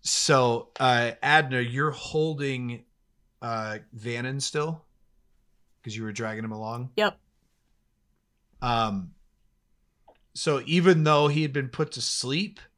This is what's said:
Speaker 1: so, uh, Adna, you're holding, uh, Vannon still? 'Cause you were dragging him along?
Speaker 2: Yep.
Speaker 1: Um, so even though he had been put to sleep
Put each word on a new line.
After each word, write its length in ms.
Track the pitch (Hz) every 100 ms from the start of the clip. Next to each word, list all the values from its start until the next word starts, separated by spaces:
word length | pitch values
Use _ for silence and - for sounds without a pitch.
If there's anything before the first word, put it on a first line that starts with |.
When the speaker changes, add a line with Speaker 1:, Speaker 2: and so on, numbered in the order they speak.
Speaker 1:
so, 640 | - - - 139 123 117 - -
uh, 340 | 131 120 117 -
Adna, 440 | 139 156 143 127 120
you're 200 | 123 151
holding, 920 | - - 160 156 151 139 131 123 120 _ _ _ _ _ _
uh, 360 | 117 113 110 107 -
Vannon 480 | 117 113 120 123 135
still? 440 | 131 151 151 160 _ _ _ _ _ _ _ _ _ _
'Cause 140 | - 107
you 60 |
were 100 | 110
dragging 320 | 104 113 110
him 80 | 110
along? 380 | 107 110 117 131 -
Speaker 2:
Yep. 220 | 208 - _ _ _ _ _ _ _ _ _ _ _ _ _ _
Speaker 1:
Um, 540 | 123 117 110 101 87 - _ _ _ _ _ _ _ _ - _ _
so 260 | - - 139 139
even 380 | 170 175 165
though 240 | 156 151 147
he 120 | 147
had 100 | 156
been 160 | 139 131
put 240 | - 156
to 80 | -
sleep 580 | - - 127 147 208 214 -